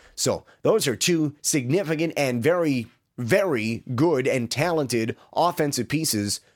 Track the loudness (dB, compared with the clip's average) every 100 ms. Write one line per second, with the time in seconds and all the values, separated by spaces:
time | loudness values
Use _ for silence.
0 | -16 -4 -2 -2 -6 _ 2 2 0 0
1 | 0 0 0 -4 -2 -2 0 0 0 -2
2 | -2 0 -2 0 2 2 2 0 -4 _
3 | _ -8 0 2 2 0 -2 -4 -4 0
4 | 2 2 2 0 -2 -2 0 0 0 0
5 | -2 -4 -6 0 2 2 0 -2 -2 -2
6 | -2 -2 -2 -4 -10